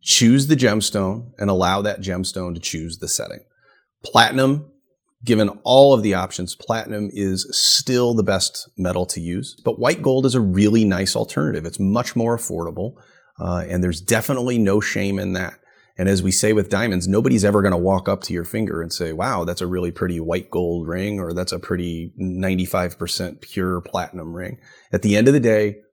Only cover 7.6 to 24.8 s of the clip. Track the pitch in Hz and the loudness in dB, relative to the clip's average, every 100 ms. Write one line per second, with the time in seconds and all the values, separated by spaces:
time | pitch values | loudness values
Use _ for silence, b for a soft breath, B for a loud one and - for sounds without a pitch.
7.6 | - - - 123 123 113 101 95 - - | 2 2 2 2 2 2 2 0 -2 -6
8.6 | - - 90 90 90 - 85 90 127 - | -16 -6 -2 -2 -4 -4 -6 -6 -8 -6
9.6 | - - 120 170 139 131 131 127 101 92 | -6 0 0 2 2 2 2 2 2 4
10.6 | 107 113 107 92 95 - 110 - 147 82 | 4 6 4 2 -2 -2 -4 -2 -2 -2
11.6 | 82 - 95 110 127 120 117 117 - 87 | -6 -4 0 0 -2 -2 0 -2 -4 -6
12.6 | 85 82 104 - b b b _ 92 90 | -6 -6 -8 -10 b b b _ -4 -4
13.6 | 78 90 90 82 92 113 - 135 123 123 | -2 -2 0 -2 -2 -2 0 -2 0 0
14.6 | 101 104 104 - 98 98 95 92 90 - | 2 2 0 -2 -2 -2 -2 -4 -6 -10
15.6 | b b b b 92 98 92 95 107 107 | b b b b 2 2 2 0 2 2
16.6 | 98 98 117 92 90 101 131 120 101 101 | 0 -2 0 -2 0 2 4 4 4 4
17.6 | 98 87 92 95 92 98 - 87 85 110 | 4 2 2 0 0 -4 -4 -6 -6 -4
18.6 | 107 80 85 - 82 80 113 107 85 87 | -4 -4 -8 -6 -6 -4 -4 -2 -4 -4
19.6 | 90 90 87 85 92 85 80 87 - 90 | -4 -4 -4 -4 -4 -4 -4 -4 -4 -4
20.6 | 87 85 80 87 101 101 87 87 90 90 | -2 -4 -4 -6 -4 -6 -6 -6 -6 -6
21.6 | - 90 87 85 85 - 95 92 95 92 | -6 -4 -4 -6 -8 -6 -6 -2 -2 0
22.6 | 92 98 90 - 85 - 87 - - - | -2 -2 -4 -6 -8 -6 -6 -10 -10 -4
23.6 | 92 90 - 95 85 90 82 85 90 - | -4 -4 -6 -8 -8 -10 -12 -12 -12 -14
24.6 | b b | b b